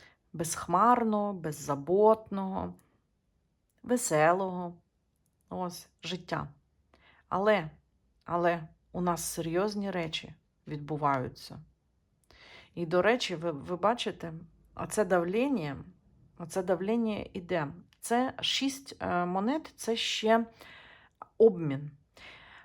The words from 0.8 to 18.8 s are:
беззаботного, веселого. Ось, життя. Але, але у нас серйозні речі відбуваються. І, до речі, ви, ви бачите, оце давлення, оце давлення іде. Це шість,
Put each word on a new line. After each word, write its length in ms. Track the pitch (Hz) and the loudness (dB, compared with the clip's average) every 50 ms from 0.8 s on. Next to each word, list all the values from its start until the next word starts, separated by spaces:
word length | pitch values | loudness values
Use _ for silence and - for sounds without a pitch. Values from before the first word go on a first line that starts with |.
| 214 240 247 240 233 220 208 208 208 202 | 8 6 6 6 4 0 0 0 0 -2
беззаботного, 1400 | 196 180 156 160 151 - 143 147 143 139 139 160 180 202 214 220 220 220 220 - 202 196 196 190 190 185 175 180 180 - _ _ _ _ _ _ _ _ _ _ _ _ _ _ _ _ _ _ _ _ | -4 -6 -6 -6 -8 -6 -4 -4 -4 -2 0 2 4 8 8 8 8 6 2 -8 -6 -6 -6 -4 -6 -6 -6 -8 -10 -14 _ _ _ _ _ _ _ _ _ _ _ _ _ _ _ _ _ _ _ _
веселого. 920 | - - 247 240 - - 160 151 151 165 175 190 190 185 180 180 180 170 170 170 _ _ _ _ _ _ _ _ _ _ _ _ _ - | -4 -2 -2 -2 0 2 4 6 6 6 4 4 0 -4 -4 -6 -8 -8 -10 -14 _ _ _ _ _ _ _ _ _ _ _ _ _ -10
Ось, 400 | 175 185 185 175 175 - - _ _ _ | -8 -6 -6 -6 -8 -12 -18 _ _ _
життя. 460 | - 165 185 175 - - 165 147 147 147 - _ _ _ _ _ _ _ _ _ _ _ _ _ _ - | -10 -8 -8 -8 -8 -6 -6 -6 -6 -8 -12 _ _ _ _ _ _ _ _ _ _ _ _ _ _ -4
Але, 400 | - 180 202 214 214 190 160 151 - _ _ _ _ _ _ _ _ _ - | -2 2 4 4 4 4 2 -4 -10 _ _ _ _ _ _ _ _ _ -8
але 440 | - 170 175 170 170 170 170 160 - - _ _ _ | -4 -2 2 2 2 2 0 -4 -12 -18 _ _ _
у 80 | - 175 | -6 -2
нас 240 | 175 175 170 165 - | 0 0 0 -2 -4
серйозні 680 | - - 175 160 165 165 180 202 214 202 208 196 196 | -6 -6 -4 -4 -2 0 0 0 0 -2 -4 -6 -4
речі 440 | 185 180 165 160 165 - - - - _ _ _ _ _ - | -4 -4 -4 -4 -6 -8 -10 -10 -20 _ _ _ _ _ -12
відбуваються. 920 | 151 151 147 147 147 156 147 147 143 139 131 127 - 120 - - - - 151 - _ _ _ _ _ _ _ _ _ _ _ _ _ - - - - - - - _ - | -10 -10 -10 -6 -6 -4 0 0 2 2 0 -2 -6 -10 -12 -18 -16 -16 -18 -18 _ _ _ _ _ _ _ _ _ _ _ _ _ -20 -20 -20 -20 -20 -20 -20 _ -8
І, 120 | 170 175 | -6 -4
до 160 | 156 175 180 | 0 2 4
речі, 340 | 180 208 240 247 - - 180 | 4 4 4 2 0 -6 -6
ви, 140 | 156 165 170 | -4 -4 -4
ви 260 | 151 139 135 170 180 | -6 -6 -6 -8 -6
бачите, 560 | 170 185 208 247 240 - 214 170 - - 170 160 165 - - _ _ _ _ - | 0 0 0 0 0 -4 -8 -8 -8 -10 -12 -12 -12 -16 -18 _ _ _ _ -12
оце 300 | - - - - 214 208 | -10 -10 -6 -2 -2 0
давлення, 720 | 180 185 175 170 175 190 226 254 285 269 202 151 143 135 127 - - - _ _ _ _ _ - _ _ - | 2 2 2 2 0 0 0 0 0 0 -2 -2 -4 -8 -8 -12 -16 -20 _ _ _ _ _ -20 _ _ -16
оце 240 | 175 160 - 190 | -14 -8 -6 -4
давлення 640 | 185 185 185 165 190 202 226 240 226 220 208 - - - | 0 0 0 0 0 0 0 0 0 -2 -4 -6 -8 -10
іде. 360 | - 202 175 170 180 165 143 139 165 175 - _ _ _ | -12 -12 -6 -2 -2 -2 -2 -4 -8 -14 -20 _ _ _
Це 340 | - - 233 240 254 262 - - | -4 0 0 0 0 0 -4 -4
шість, 560 | - - - - 262 269 269 - | -4 -2 -2 0 -2 -2 -4 -6